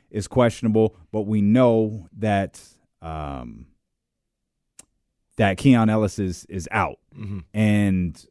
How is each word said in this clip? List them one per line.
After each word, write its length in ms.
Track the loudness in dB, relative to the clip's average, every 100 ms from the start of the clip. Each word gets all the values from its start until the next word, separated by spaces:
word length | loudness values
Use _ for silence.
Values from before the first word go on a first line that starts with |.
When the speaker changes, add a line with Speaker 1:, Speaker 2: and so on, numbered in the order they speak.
| _
Speaker 1:
is 160 | -10 -4
questionable. 680 | 2 2 2 0 2 2 -2 -8
But 100 | -6
we 200 | -2 0
know 640 | 4 4 4 4 0 -4 -14 -6
that, 420 | -2 0 -2 -8 -20 _ _ _
um, 640 | -12 -10 -10 -10 -12 -16 -20 _ _ _ _ _ _ _ _ _ _ _ _ _ _ _ _ -2
that 220 | -2 2
Keon 320 | 4 4 4
Ellis 280 | 2 0 -2
is, 280 | -6 -6 -10
is 200 | -12 -6
out. 300 | -2 -4 -6 _
Speaker 2:
Mm-hmm. 260 | -16 -12 -12 -8
Speaker 1:
And 720 | -2 2 2 2 0 -2 -6 -18